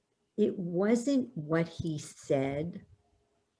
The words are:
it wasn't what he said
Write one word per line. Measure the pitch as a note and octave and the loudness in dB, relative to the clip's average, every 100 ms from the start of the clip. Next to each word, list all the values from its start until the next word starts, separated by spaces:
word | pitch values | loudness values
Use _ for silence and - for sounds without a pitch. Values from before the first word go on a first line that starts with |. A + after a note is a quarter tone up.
| _ _ _ - | _ _ _ 0
it | G#3+ - | 0 0
wasn't | F3 F3 G#3 A#3+ A#3+ C#4 - | -2 0 4 4 2 0 0
what | - D3 D#3+ E3 | -4 0 2 0
he | - E3+ D3+ | -2 -4 -4
said | - - - C#3+ C3+ C#3 E3 G3 - - _ _ _ _ _ _ | -8 -14 0 0 2 -2 -6 -8 -16 -20 _ _ _ _ _ _